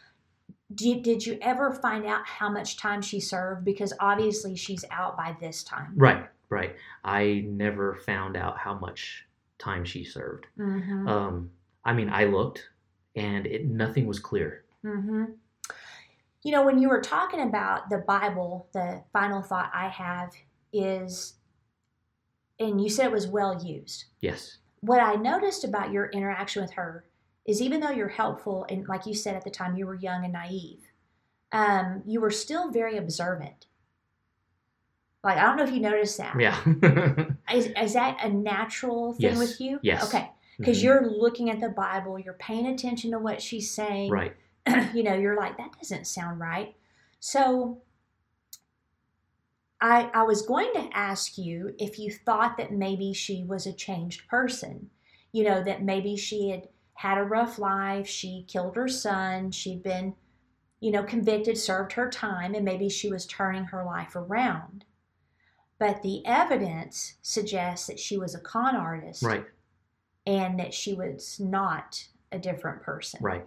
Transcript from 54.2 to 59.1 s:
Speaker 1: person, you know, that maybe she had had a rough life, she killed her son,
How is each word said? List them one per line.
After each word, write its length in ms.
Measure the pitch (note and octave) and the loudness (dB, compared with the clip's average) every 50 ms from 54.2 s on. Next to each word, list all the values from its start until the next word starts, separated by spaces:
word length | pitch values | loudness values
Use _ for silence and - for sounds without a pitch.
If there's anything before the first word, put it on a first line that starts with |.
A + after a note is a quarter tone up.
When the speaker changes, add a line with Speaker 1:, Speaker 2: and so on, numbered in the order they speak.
| - - | -8 0
Speaker 1:
person, 600 | A#3+ B3 B3+ B3 - - - - - - - - _ _ _ _ _ _ _ _ | 0 2 2 2 -2 -4 -8 -10 -12 -14 -16 -18 _ _ _ _ _ _ _ _
you 120 | - A3 G#3+ | 0 2 4
know, 180 | G#3 F#3+ F#3 F#3 | 4 4 4 2
that 180 | G3 F#3+ - G3 | 0 -2 0 0
maybe 340 | G3 F#3+ G3 F#3+ G3+ G#3 G3+ | 0 0 0 0 -2 -4 -4
she 320 | - - G#3+ G#3 G3+ G3 | -4 -4 -2 -2 -2 -2
had 180 | F#3 F3+ - - _ _ _ _ _ | -2 -4 -8 -14 _ _ _ _ _
had 220 | - - G3 G3 G3+ | -6 -2 0 2 2
a 60 | G3+ | 2
rough 340 | G3+ A3 A3+ A#3+ A#3 - G#3 | 2 2 2 2 0 0 -2
life, 480 | G3+ F#3+ G3 G3 G3 G3 G3 G3+ G3 - | 0 0 0 0 0 0 -2 -2 -4 -6
she 360 | - - - F#3 F#3 F#3 F#3 - | -6 -8 -8 -8 -8 -10 -12 -6
killed 280 | - F#3 F3+ F#3 F#3 | -4 -4 -2 -2 -2
her 140 | A#3 C4 C4 | -2 -2 -2
son, 640 | B3+ - - G#3 | -2 -2 -2 0